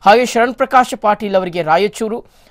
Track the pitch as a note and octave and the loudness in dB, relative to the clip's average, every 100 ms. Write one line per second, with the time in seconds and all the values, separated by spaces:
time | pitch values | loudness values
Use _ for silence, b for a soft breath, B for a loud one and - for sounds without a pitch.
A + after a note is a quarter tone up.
0 | G3 A3 B3+ A#3 A#3+ A#3+ C4+ C4 B3 A#3+ | -2 -2 0 0 0 0 0 2 2 0
1 | G#3+ G#3 G#3 F#3+ F#3 E3+ D#3 E3 G3+ - | 0 0 0 0 0 -2 2 2 2 -2
2 | A3 A#3 - b b | -4 -4 -10 b b